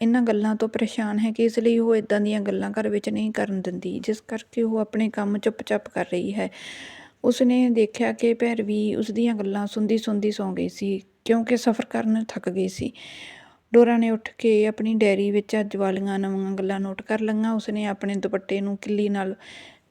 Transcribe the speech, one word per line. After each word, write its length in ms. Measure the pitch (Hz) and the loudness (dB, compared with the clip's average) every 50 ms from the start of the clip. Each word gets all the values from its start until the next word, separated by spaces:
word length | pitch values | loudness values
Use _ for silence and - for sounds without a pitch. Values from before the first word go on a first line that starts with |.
| 226 | 0
ਇਹਨਾਂ 200 | 226 233 254 240 | 2 2 4 2
ਗੱਲਾਂ 320 | 233 214 208 208 220 214 | 2 2 2 2 0 0
ਤੋਂ 120 | 208 226 220 | 0 0 -2
ਪਰੇਸ਼ਾਨ 500 | - - 233 214 - - 220 208 208 208 | 0 -2 -2 -2 -2 -4 -4 -2 0 0
ਹੈ 120 | 220 226 220 | 0 0 2
ਕਿ 120 | - 226 | 2 2
ਇਸ 140 | 226 220 240 | 2 2 2
ਲਈ 200 | 220 233 233 226 | 2 4 4 4
ਉਹ 160 | 226 226 226 | 4 4 2
ਇੱਦਾਂ 240 | 220 214 - 208 208 | 2 2 0 0 2
ਦੀਆਂ 200 | 208 208 214 214 | 2 0 0 0
ਗੱਲਾਂ 300 | 196 202 190 190 196 202 | -2 -2 -2 -2 -4 -4
ਘਰ 180 | 208 220 214 214 | -4 -2 -2 -2
ਵਿੱਚ 200 | 208 208 - 226 | -2 -2 -2 -2
ਨਹੀਂ 220 | 214 214 214 220 214 | -2 -2 -2 -2 -2
ਕਰਨ 280 | - 208 208 196 190 180 | -2 -2 -2 -2 -4 -4
ਦਿੰਦੀ, 360 | 185 180 180 - 180 180 - | -4 -6 -6 -6 -6 -6 -4
ਜਿਸ 220 | - - 214 214 | -4 -4 -4 -4
ਕਰਕੇ 420 | - - 233 220 - _ - 240 233 | -6 -10 -10 -10 -10 _ -2 -2 0
ਉਹ 140 | 226 220 220 | 0 0 0
ਆਪਣੇ 300 | 214 214 - 214 226 214 | -2 -2 0 -2 -2 0
ਕੰਮ 280 | - 214 208 202 202 208 | -2 -2 -2 -2 -2 0
ਚੁੱਪਚਾਪ 500 | - 220 220 - - - 214 208 - - | 0 -2 -2 -2 -4 -2 -2 -2 -2 -4
ਕਰ 160 | - 185 180 | -6 -6 -4
ਰਹੀ 280 | - - 180 - 196 202 | -2 -2 -4 -2 -2 -4
ਹੈ। 140 | 214 190 190 - - - - - - - - - - - - _ _ - | -4 -4 -4 -6 -12 -16 -16 -16 -16 -16 -18 -18 -20 -20 -20 _ _ 2
ਉਸਨੇ 440 | 247 247 - 262 247 247 254 254 247 | 2 4 4 4 4 6 4 4 4
ਦੇਖਿਆ 420 | 233 226 214 208 - - 233 226 226 | 4 4 2 2 2 -2 -2 -2 0
ਕਿ 200 | 220 - 233 226 | 0 2 0 2
ਭੈਰਵੀ 600 | 226 240 233 233 226 208 202 208 214 214 214 - | 2 0 0 0 -2 -2 -2 0 0 0 0 0
ਉਸਦੀਆਂ 400 | - 220 220 202 220 233 240 233 | -2 -2 -2 -2 0 0 0 0
ਗੱਲਾਂ 320 | 208 202 196 196 202 202 | -2 -2 -4 -2 -4 -4
ਸੁਣਦੀ-ਸੁਣਦੀ 640 | 202 - 220 214 202 226 220 220 226 214 208 202 214 | -4 -2 -2 0 2 0 0 0 0 -2 0 0 0
ਸੌਂ 220 | 202 - 202 190 185 | -2 -2 -4 -4 -2
ਗਈ 160 | 180 175 180 | -4 -4 -4
ਸੀ, 320 | - - 202 202 196 190 - _ _ _ _ | -4 -4 -4 -2 -2 -4 -6 _ _ _ _
ਕਿਉਂਕਿ 320 | - 226 233 226 226 247 | 2 2 2 2 2 0
ਸਫ਼ਰ 280 | 233 - 254 220 - 220 | 2 2 2 0 0 -2
ਕਰਨ 400 | - - 233 233 220 220 220 220 - | -4 -4 -2 0 2 0 0 0 -4
ਥੱਕ 200 | - 196 - - | -8 -6 -6 -4
ਗਈ 180 | 180 190 185 185 | -2 -2 -2 -2
ਸੀ। 240 | 185 - - - - - - - - - - - - - - - _ _ _ _ - | -4 -6 -8 -8 -8 -10 -18 -20 -18 -18 -18 -20 -20 -20 -20 -20 _ _ _ _ 6
ਡੋਰਾ 240 | 233 240 233 233 | 6 8 8 6
ਨੇ 140 | 233 226 226 | 2 2 2
ਉੱਠ 200 | 220 220 - - - - | 0 -2 -4 -10 -12 0
ਕੇ 280 | - 226 220 214 214 | 2 4 4 6 4
ਆਪਣੀ 280 | 214 214 - 214 220 226 | 2 0 -2 -2 0 2
ਡਾਇਰੀ 360 | 214 220 202 196 190 202 202 | 4 4 4 4 4 2 2
ਵਿੱਚ 260 | 202 208 202 - - 214 | 2 0 0 0 -2 -2
ਅੱਜ 160 | 208 208 - | -2 -2 -2
ਵਾਲੀਆਂ 420 | 196 196 190 190 190 196 196 196 196 | -2 0 0 0 0 -2 -2 -2 -2
ਨਵੀਆਂ 340 | 196 196 196 190 190 190 196 | -2 -2 -2 -2 -2 -2 -2
ਗੱਲਾਂ 260 | 190 190 190 196 190 | -2 -2 -2 -2 -2
ਨੋਟ 220 | 196 196 190 - 214 | -4 -6 -6 -10 -6
ਕਰ 180 | - 220 220 | -4 -4 -2
ਲਈਆਂ। 320 | 220 214 220 214 220 226 226 | 0 0 0 0 0 0 0
ਉਸਨੇ 320 | 214 - - 208 208 208 | -2 -2 -4 -4 -2 -2
ਆਪਣੇ 280 | 208 196 - - 196 202 | -4 -4 -4 -4 -4 -4
ਦੁਪੱਟੇ 460 | 196 - 202 196 185 190 - 190 196 | -2 -2 -2 -2 -4 -2 -2 -4 -2
ਨੂੰ 160 | 196 202 202 | -2 -4 -6
ਕਿੱਲੀ 320 | 196 - 202 208 208 208 208 | -6 -4 -4 -2 0 0 0
ਨਾਲ, 260 | 202 196 190 190 196 - - - - - - - - _ _ _ | 0 -2 -2 -4 -6 -10 -14 -20 -20 -20 -20 -20 -20 _ _ _